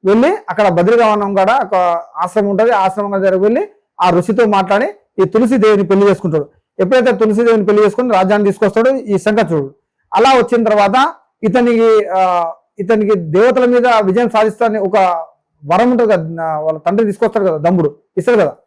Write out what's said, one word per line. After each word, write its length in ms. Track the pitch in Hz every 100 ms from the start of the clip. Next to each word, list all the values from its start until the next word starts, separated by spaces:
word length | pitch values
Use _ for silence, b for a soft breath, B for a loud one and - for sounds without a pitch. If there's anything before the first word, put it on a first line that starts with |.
| 190
వెళ్ళి 320 | 220 285 381 -
అక్కడ 200 | 175 208
బద్రికావనం 680 | 170 180 233 220 208 202 196
కాడ 160 | 190
ఒక 240 | 254 226 190 180 170 170 156
ఆశ్రమం 300 | 180 214 202
ఉంటది, 240 | 196 226
ఆ 140 | 214 190
ఆశ్రమం 360 | 190 202 196
దగ్గరకు 220 | 190 185
వెళ్ళి 260 | 202 254 415 _ _ -
ఆ 80 | 180
ఋషితో 360 | 175 175 214 220
మాట్లాడి 480 | 202 185 202 302 - _ -
ఈ 40 | 190
తులసీదేవిని 640 | 220 240 254 214 208 180
పెళ్లి 220 | 196 202
చేసుకుంటాడు. 400 | 190 180 156 143 _ _ -
ఎప్పుడైతే 320 | 185 254 247
తులసీదేవిని 540 | 196 220 214 233 226 202
పెళ్లి 200 | 208 208
చేసుకుని 280 | 208 247
రాజ్యాన్ని 340 | 196 190 208 202
తీసుకొస్తాడు 420 | 185 202 214 247
ఈ 280 | 269 220 190
శంఖచూడు. 580 | 214 214 175 160 135 _ _ _ _
అలా 160 | 190 254
వచ్చిన 340 | 262 240 240
తర్వాత 500 | 220 208 202 226 285 - _ _
ఇతనికి, 640 | 220 247 240 233 226 220 190
ఆ, 440 | 185 185 180 165 - _ -
ఇతనికి 400 | 190 220 208 202
దేవతల 460 | 160 180 240 247 247
మీద 220 | 247 247
విజయం 420 | 226 196 196 240
సాధిస్తానని 500 | 220 220 214 233 214
ఒక 180 | 196 208 185 170 165 _ _ _ 147
వరం 260 | 180 247
ఉంటుంది 220 | 240 226
కదా, 300 | 185 160 165
ఆ, 160 | 160 156
వాళ్ళ 200 | 156 156
తండ్రి 260 | 170 202 220
తీసుకొస్తాడు 400 | 196 226 214 185
కదా, 120 | 160
దమ్ముడు 380 | 165 180 147 - _ -
ఇస్తాడు 200 | 202 233
కదా 180 | 165 -